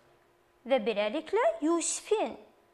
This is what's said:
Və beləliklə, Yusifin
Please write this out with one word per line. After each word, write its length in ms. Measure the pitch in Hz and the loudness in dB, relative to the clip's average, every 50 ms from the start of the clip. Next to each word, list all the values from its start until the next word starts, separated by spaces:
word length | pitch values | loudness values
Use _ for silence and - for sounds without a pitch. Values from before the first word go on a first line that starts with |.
| _ _ _ _ _ _ _ _ _ _ _ _ - 233 | _ _ _ _ _ _ _ _ _ _ _ _ -2 0
Və 140 | 269 254 202 | 0 2 2
beləliklə, 600 | 233 214 202 208 214 220 320 - - 403 427 508 659 640 - | 2 0 0 0 -2 -2 -4 -4 -2 0 2 2 2 2 0
Yusifin 720 | 294 311 339 339 302 - - - - - - 440 330 226 - - - - - _ _ _ | 0 2 2 2 0 -2 -4 -4 -2 0 0 0 0 -2 -6 -10 -18 -20 -20 _ _ _